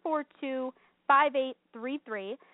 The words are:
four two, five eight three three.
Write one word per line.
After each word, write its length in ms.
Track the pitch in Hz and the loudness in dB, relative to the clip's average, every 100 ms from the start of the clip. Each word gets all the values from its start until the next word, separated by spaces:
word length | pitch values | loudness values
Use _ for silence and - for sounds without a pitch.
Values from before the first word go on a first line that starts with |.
four 220 | 330 311 285 - | -2 -2 -4 -8
two, 320 | 277 262 254 - _ _ - | -6 -4 -6 -10 _ _ 4
five 260 | 277 294 | 6 6
eight 220 | 269 262 - _ | 2 -2 -4 _
three 260 | 226 247 294 - | -10 -6 -6 -6
three. 300 | 208 190 269 - | -8 -8 -12 -14